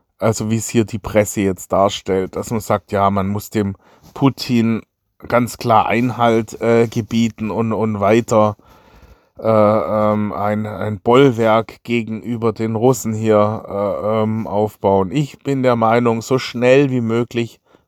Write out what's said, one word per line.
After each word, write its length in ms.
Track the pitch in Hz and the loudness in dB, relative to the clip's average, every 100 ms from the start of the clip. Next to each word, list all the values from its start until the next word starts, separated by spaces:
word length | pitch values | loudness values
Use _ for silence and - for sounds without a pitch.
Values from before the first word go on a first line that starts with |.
| _ _ | _ _
also 320 | 110 107 110 | -2 -2 -2
wie 60 | 113 | -4
es 120 | - | -2
hier 160 | 120 | 0
die 140 | 104 110 | 0 -4
Presse 440 | - 107 104 - | -2 0 0 0
jetzt 300 | 98 92 - | -2 -4 -2
darstellt, 600 | 92 98 - - 95 92 | 0 2 0 -4 -4 -4
dass 160 | - - | -8 -6
man 100 | 113 | -6
sagt, 300 | - 104 - | -2 -4 -2
ja, 180 | 101 98 | 0 0
man 180 | 98 95 | 0 -2
muss 220 | 104 - | -4 -6
dem 260 | 110 101 95 _ _ - | -4 -4 -6 _ _ -20
Putin 720 | - 139 - - 120 113 113 - _ _ _ - | -2 0 0 -2 0 0 -2 -8 _ _ _ -2
ganz 280 | 120 120 - | 0 0 -4
klar 300 | 120 110 87 | 0 2 2
Einhalt, 760 | 110 123 113 120 113 110 - | 0 -2 0 0 0 -2 -4
äh, 280 | 113 117 117 | 0 2 2
gebieten 640 | 120 107 117 113 - 110 | -2 -2 0 -2 -2 -6
und, 220 | 95 113 | -4 -2
und 280 | 101 110 107 | -2 -2 0
weiter, 560 | 101 113 113 113 107 104 _ _ _ _ - _ _ - | 2 2 4 2 2 0 _ _ _ _ -20 _ _ -6
äh, 100 | 113 | 0
ähm, 840 | 110 104 107 76 107 107 107 104 | 4 4 2 0 0 0 0 -4
ein, 340 | - 104 107 107 | -4 -4 -4 -6
ein 340 | 98 104 107 | -6 -8 -4
Bollwerk 840 | - 123 139 113 110 110 110 - | 4 6 6 4 2 2 0 -10
gegenüber 680 | - 120 110 110 113 120 113 | -4 -4 -4 -8 -8 -4 -4
den 240 | 107 113 110 | -2 -4 0
Russen 380 | 123 131 110 | 2 2 -2
hier, 500 | 107 110 107 104 110 - | -2 2 4 4 0 -8
äh, 560 | 101 101 78 104 110 | -6 -4 -2 -2 0
ähm, 240 | 107 110 85 | 0 -2 -4
aufbauen. 640 | 98 104 - 101 98 95 | -2 -2 -2 2 2 2
Ich 280 | 131 143 - | -2 -4 -6
bin 240 | - 139 | -6 0
der 120 | 127 | 2
Meinung, 460 | 120 113 117 120 113 | 2 2 2 2 0
so 160 | - 131 | -2 -2
schnell 520 | - 120 123 135 143 | -2 0 4 4 2
wie 100 | 127 | 0
möglich 600 | 113 113 120 120 117 - _ _ | -2 -2 -2 -4 -6 -10 _ _